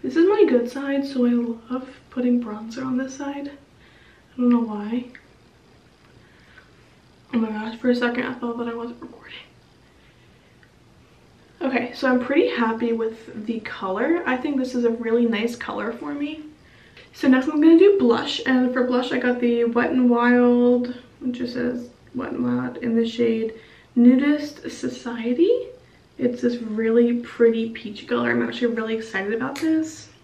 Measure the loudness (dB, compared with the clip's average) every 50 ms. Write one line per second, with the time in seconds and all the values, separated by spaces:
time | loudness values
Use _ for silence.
0 | -6 -4 2 4 4 4 6 6 4 6 6 2 0 0 -6 -8 -6 -4 -2 -2
1 | -4 -4 -2 0 0 2 2 0 -2 -4 -6 -10 -10 -8 -8 -8 -8 -10 -18 -20
2 | -20 _ -8 -4 0 0 0 0 -2 -4 -10 -12 -12 -14 -12 -10 -8 -4 -4 -4
3 | -4 -6 -8 -10 -10 -10 -8 -10 -10 -12 -14 -18 -20 _ _ _ _ _ _ _
4 | _ _ -20 _ _ _ _ -2 2 4 4 2 2 -2 -6 -8 -8 -6 -6 -6
5 | -6 -8 -18 -20 _ _ _ _ _ _ _ _ _ _ _ _ _ _ _ _
6 | _ _ _ -20 _ _ _ _ -20 _ -20 -20 -20 _ _ _ _ _ _ _
7 | _ _ _ _ _ _ -4 -2 -2 -2 -4 -6 -8 -8 -10 -4 0 0 0 2
8 | 0 -2 -2 -2 -6 -6 -8 -8 -8 -8 -6 -6 -6 -8 -8 -8 -10 -12 -14 -14
9 | -18 -20 -20 -20 -20 -20 -20 -20 -20 -20 _ _ _ _ _ _ _ _ _ _
10 | _ _ _ _ _ _ _ _ _ _ _ _ _ _ _ _ _ _ _ _
11 | _ _ _ _ _ _ _ _ _ _ _ _ -4 -2 -2 -2 -4 -4 -8 -4
12 | 0 2 2 2 0 2 2 2 2 2 0 -2 -2 -2 -2 -2 -2 -2 -2 -2
13 | -2 -4 -6 -8 -16 -16 -14 -14 -8 -6 -8 -8 -6 -10 -12 -8 -6 -6 -4 -2
14 | 0 0 0 0 0 -2 -4 -4 -4 -4 -2 -2 -4 -2 -2 0 0 0 0 -2
15 | -4 0 0 2 2 2 0 0 -2 -4 -6 -6 -10 -10 -8 -6 -6 -8 -8 -8
16 | -10 -10 -8 -6 -6 -8 -8 -10 -14 -18 -20 _ _ -20 -20 -20 -20 -20 -20 -20
17 | -20 -20 _ -2 4 4 4 4 4 0 0 4 6 8 8 10 10 8 8 6
18 | 4 2 2 2 0 -4 -6 -6 -2 0 2 2 2 2 0 0 0 2 2 0
19 | 0 0 -4 -2 0 0 0 2 0 0 2 2 0 0 2 0 0 2 2 2
20 | 4 4 4 4 4 4 4 6 6 6 6 6 6 4 4 2 2 -2 -8 -12
21 | -14 -20 -20 -8 -6 -6 -4 -4 -6 -6 -4 -4 -4 -2 -4 -4 -8 -12 -18 _
22 | -20 -12 -8 -8 -8 -6 -4 -4 -2 0 0 0 -2 -4 -6 -6 -4 0 2 2
23 | 2 0 0 0 0 2 2 0 -2 -4 -6 -10 -20 -20 -20 -20 _ _ _ 6
24 | 8 8 8 6 4 2 0 0 -2 -8 -14 -14 -14 -14 -12 -8 -8 -8 -8 -8
25 | -10 -10 -10 -6 -4 -4 2 2 4 4 4 2 0 -6 -14 -20 -20 _ _ _
26 | _ _ _ _ -2 -2 -2 0 -2 -2 -2 -2 -6 -6 -4 -2 0 2 4 4
27 | 4 4 2 0 -4 -8 -2 4 4 4 4 2 -2 -6 -6 -10 -12 -14 -14 -14
28 | -8 -4 -4 -2 0 0 0 0 0 -2 -4 -2 -2 -2 -2 -2 -4 -4 -4 -6
29 | -6 -6 -6 -6 -4 -4 -4 -4 -4 -6 -6 -4 -2 0 0 0 0 -4 -8 -16
30 | -20 -20 -20 _